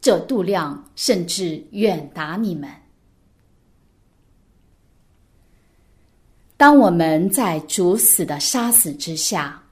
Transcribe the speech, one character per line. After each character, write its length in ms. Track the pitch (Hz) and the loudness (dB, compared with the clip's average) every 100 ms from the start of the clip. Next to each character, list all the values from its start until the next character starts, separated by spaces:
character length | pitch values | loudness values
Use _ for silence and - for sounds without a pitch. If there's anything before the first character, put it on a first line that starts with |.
这 180 | - 190 | 2 2
度 200 | - 254 | 0 -4
量 420 | 180 196 151 143 - - | -2 -2 -4 -8 -16 -8
甚 320 | - 208 170 | -2 0 -2
至 360 | - 180 151 - | -6 -6 -8 -10
远 380 | 202 214 170 143 | -2 0 0 -6
达 240 | - 151 175 | -10 -8 -4
你 180 | 220 160 | -4 -4
们。 120 | 143 - _ _ _ _ _ _ _ _ _ _ _ _ _ _ _ _ _ _ _ _ _ _ _ _ _ _ _ _ _ _ _ _ _ _ _ _ _ _ | -10 -18 _ _ _ _ _ _ _ _ _ _ _ _ _ _ _ _ _ _ _ _ _ _ _ _ _ _ _ _ _ _ _ _ _ _ _ _ _ _
当 180 | 285 294 | 6 8
我 140 | 220 | 6
们 400 | 175 160 156 185 | 4 2 2 0
在 300 | 190 220 160 | -2 -2 -4
主 340 | 147 - 175 208 | -6 -2 0 2
死 300 | - - 170 | 2 2 -2
的 140 | 147 | -4
杀 320 | - 254 240 | -4 -2 0
死 200 | 233 165 | 0 0
之 220 | 143 - 160 | -4 -10 -6
下 460 | - 185 143 - _ | -4 -4 -6 -10 _